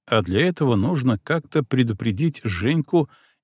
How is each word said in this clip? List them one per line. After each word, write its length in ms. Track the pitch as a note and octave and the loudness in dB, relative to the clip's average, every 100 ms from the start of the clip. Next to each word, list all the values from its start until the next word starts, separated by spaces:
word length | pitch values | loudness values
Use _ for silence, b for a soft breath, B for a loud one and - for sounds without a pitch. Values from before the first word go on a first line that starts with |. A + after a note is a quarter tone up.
| - | -2
а 140 | A2+ | 0
для 260 | F2 F#2+ F3 | 2 0 0
этого 300 | F3 C#3+ A2+ | 0 0 2
нужно 420 | A#2 E3+ B2+ A2+ | 0 0 0 -2
как-то 460 | - E3 - D#3 | -2 -6 -2 -4
предупредить 760 | C3+ C3 A#2+ G#2 A2+ F#2+ E3 C#3+ | -2 0 0 0 -4 0 -2 -2
Женьку 640 | A2+ F2+ G#2+ E3 - F3 C#3+ b b b | -6 -2 0 0 2 0 0 b b b